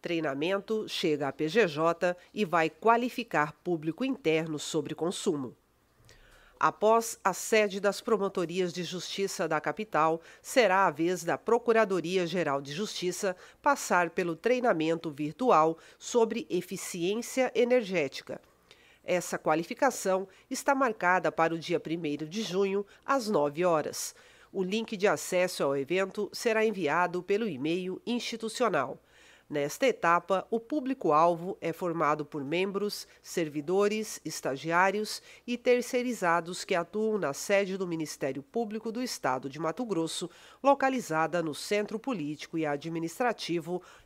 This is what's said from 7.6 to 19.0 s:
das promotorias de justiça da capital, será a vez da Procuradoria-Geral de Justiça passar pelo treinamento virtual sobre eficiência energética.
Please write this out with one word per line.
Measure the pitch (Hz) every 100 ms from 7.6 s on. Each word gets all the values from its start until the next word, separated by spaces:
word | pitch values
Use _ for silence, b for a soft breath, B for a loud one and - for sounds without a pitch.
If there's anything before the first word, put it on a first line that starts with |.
| 208 196
das | 202 190
promotorias | - 214 196 190 170 175 180
de | 170
justiça | 165 180 - - 196 - 165
da | 156
capital, | 151 151 214 151 160 165 B B
será | - - 214 190 190
a |
vez | 143 165 180
da | 165 151
Procuradoria-Geral | - 233 240 226 214 190 160 185 170 180 151 139
de | 143
Justiça | 147 208 - 180 175 196 180 B B
passar | 294 277 - 185 170
pelo | - 175 160
treinamento | 226 247 233 175 156 165 165
virtual | 143 151 - 254 170 160 165 B B
sobre | - 240 226 226 -
eficiência | 180 - 190 - 185 170 214 226 - 247
energética. | - 240 254 196 185 139 - - - b b b b b b